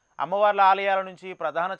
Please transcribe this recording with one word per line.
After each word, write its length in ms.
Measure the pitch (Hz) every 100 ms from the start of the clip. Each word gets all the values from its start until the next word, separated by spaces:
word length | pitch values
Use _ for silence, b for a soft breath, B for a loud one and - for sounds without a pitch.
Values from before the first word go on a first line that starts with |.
| _ -
అమ్మవార్ల 400 | 143 196 208 202
ఆలయాల 420 | 190 190 196 190
నుంచి 300 | 190 175 185
ప్రధాన 440 | 180 160 151 185